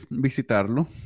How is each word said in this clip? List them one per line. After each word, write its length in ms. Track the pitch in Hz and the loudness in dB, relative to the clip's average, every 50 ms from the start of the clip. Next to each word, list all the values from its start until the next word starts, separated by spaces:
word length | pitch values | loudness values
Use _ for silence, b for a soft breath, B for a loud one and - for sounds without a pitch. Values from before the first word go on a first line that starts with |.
| - - | -4 -8
visitarlo. 760 | 123 120 135 135 - - 120 - 117 101 98 104 117 143 165 B B B B | -4 -2 -2 0 0 -2 0 2 2 2 4 2 0 0 -2 B B B B